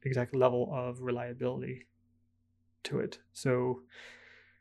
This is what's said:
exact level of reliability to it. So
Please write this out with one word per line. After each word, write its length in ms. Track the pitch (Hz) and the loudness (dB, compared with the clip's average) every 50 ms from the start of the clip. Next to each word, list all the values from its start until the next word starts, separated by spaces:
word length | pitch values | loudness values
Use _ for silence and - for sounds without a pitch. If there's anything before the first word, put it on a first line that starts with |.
| - | -4
exact 300 | 135 131 127 123 120 - | 0 0 2 0 2 4
level 360 | 131 127 127 123 123 123 - | 6 6 6 6 4 2 0
of 300 | 165 131 123 123 123 127 | 0 -2 -2 -4 -4 -4
reliability 880 | 127 123 120 120 120 123 123 123 127 123 127 131 127 127 131 127 - - _ _ _ _ _ _ _ _ _ _ _ _ _ _ _ _ _ _ - | -2 -2 -2 -2 -2 -4 -4 -2 -2 -2 -2 -2 -4 -6 -8 -10 -12 -18 _ _ _ _ _ _ _ _ _ _ _ _ _ _ _ _ _ _ -8
to 160 | - 143 127 | -4 -2 -2
it. 200 | 120 - - - - _ - | -2 -4 -6 -12 -18 _ -14
So 480 | - - 135 123 123 123 127 127 - - - - - - - - - - - - - - - _ _ | -4 0 2 2 4 2 0 -2 -4 -6 -14 -20 -20 -18 -18 -20 -20 -20 -20 -20 -20 -20 -20 _ _